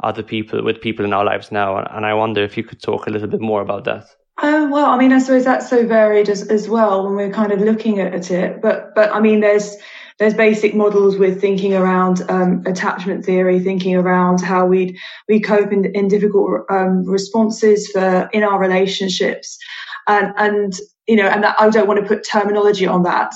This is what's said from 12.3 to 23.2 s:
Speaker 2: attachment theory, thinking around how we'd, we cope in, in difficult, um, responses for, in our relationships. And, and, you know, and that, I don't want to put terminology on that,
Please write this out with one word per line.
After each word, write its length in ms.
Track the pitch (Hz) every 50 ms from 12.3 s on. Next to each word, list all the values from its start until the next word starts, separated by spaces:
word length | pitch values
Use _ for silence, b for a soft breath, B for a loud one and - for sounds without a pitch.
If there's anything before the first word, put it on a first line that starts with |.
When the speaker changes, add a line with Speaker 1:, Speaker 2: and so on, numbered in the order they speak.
| 185 185 180 180 180 180 -
Speaker 2:
attachment 600 | 190 185 180 202 202 - - 180 196 180 180 -
theory, 340 | - 185 185 185 185 185 185
thinking 360 | 180 190 190 185 185 190 185
around 460 | 180 180 185 180 180 180 180 180 180
how 240 | 180 180 190 190 185
we'd, 320 | 185 185 190 185 180 180 B B B B B B
we 120 | - 214 214
cope 320 | 190 - 214 208 202 202
in, 140 | 208 196 190 180 185
in 140 | 208 196
difficult, 540 | 196 208 202 196 208 190 202 - 185 - - - -
um, 340 | 196 190 185 185 185 185 180
responses 840 | 185 196 190 - - - 226 220 214 - - - 214 208 208 - -
for, 400 | - 190 190 190 185 185 180 -
in 120 | - 214 214
our 160 | 202 196 190
relationships. 1000 | 190 190 185 185 196 185 185 - 202 190 180 - 196 - - - - - - B B B B B B B B B B
And, 260 | - 208 208 196 190 196
and, 420 | - 214 208 208 208 202 196 185 - - - _ _ _
you 80 | - 226
know, 120 | 208 196
and 160 | 190 - 208 214
that, 120 | 202 - -
I 100 | 214 214
don't 180 | 220 226 202
want 120 | 196 208 202
to 60 | 190
put 200 | - 214 202 -
terminology 580 | - - 214 202 208 208 208 202 208 196 180 185
on 180 | 185 - 180 175
that, 280 | 170 - -